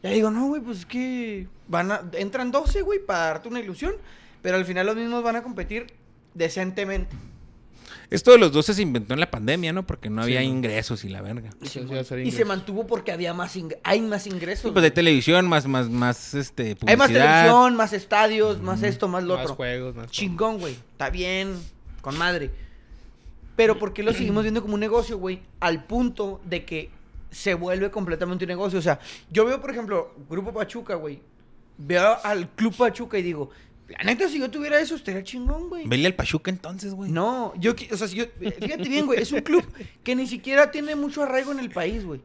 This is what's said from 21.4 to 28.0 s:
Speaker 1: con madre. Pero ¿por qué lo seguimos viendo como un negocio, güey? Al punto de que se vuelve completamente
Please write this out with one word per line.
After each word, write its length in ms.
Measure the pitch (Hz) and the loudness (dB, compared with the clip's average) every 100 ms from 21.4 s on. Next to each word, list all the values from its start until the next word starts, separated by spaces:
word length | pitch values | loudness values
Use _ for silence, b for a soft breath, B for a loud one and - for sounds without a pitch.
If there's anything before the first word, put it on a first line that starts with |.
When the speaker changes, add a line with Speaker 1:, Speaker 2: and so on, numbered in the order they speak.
| 196 185 165 - - - | -4 -8 -12 -16 -18 -12
Speaker 1:
con 140 | - 147 | -8 -2
madre. 340 | 175 175 135 b b b b b b b b - - - | 0 -2 -4 b b b b b b b b -20 -10 4
Pero 240 | 226 220 | 4 4
¿por 140 | 202 | -2
qué 100 | 190 | -2
lo 100 | 208 | -2
seguimos 300 | 190 190 208 | 0 0 0
viendo 180 | 220 214 | 0 -2
como 120 | 208 208 | -2 -2
un 60 | |
negocio, 360 | 214 233 226 214 | 2 2 0 -4
güey? 240 | 185 185 - - | -6 -8 -12 -4
Al 240 | 175 165 - | 0 0 -2
punto 560 | 233 247 240 202 190 180 | 0 0 -2 -6 -6 -6
de 180 | 170 - | -8 -6
que 260 | 156 160 - - - - | -10 -10 -18 -18 -16 -16
se 220 | - 202 175 | -6 -2 -2
vuelve 340 | 175 185 202 | 0 -2 -2
completamente 540 | 208 | -2